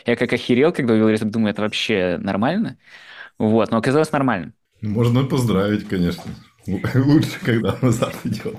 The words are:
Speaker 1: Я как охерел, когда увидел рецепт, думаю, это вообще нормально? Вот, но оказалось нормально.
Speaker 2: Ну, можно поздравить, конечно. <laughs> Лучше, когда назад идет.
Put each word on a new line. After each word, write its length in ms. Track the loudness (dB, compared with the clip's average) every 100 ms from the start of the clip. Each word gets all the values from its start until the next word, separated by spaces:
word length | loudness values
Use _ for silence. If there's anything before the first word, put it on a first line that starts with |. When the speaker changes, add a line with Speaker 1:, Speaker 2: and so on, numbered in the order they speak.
| -2
Speaker 1:
Я 100 | 0
как 160 | 0
охерел, 400 | -2 2 2 2
когда 220 | 2 2
увидел 160 | 4 4
рецепт, 220 | 2 0
думаю, 180 | 0 0
это 100 | 0
вообще 560 | -4 -4 -2 0 0 -2
нормально? 560 | -2 -2 0 -2 -4 -8 _ -20 -20 -20 -16 -4
Вот, 320 | 0 2 2
но 60 | 0
оказалось 340 | 2 2 2
нормально. 420 | 0 0 -2 -6 -16 _ _
Speaker 2:
Ну, 100 | -4
можно 320 | 0 2 2
поздравить, 640 | 2 0 0 0 0 -2 -2
конечно. 380 | -2 -2 -2 -10 -16 -18
<laughs> 220 | _ -8
Лучше, 720 | -4 -2 2 4 4 2 -4
когда 340 | -2 0 0 0
назад 320 | 0 0 -2 -4
идет. 320 | -6 -6 -8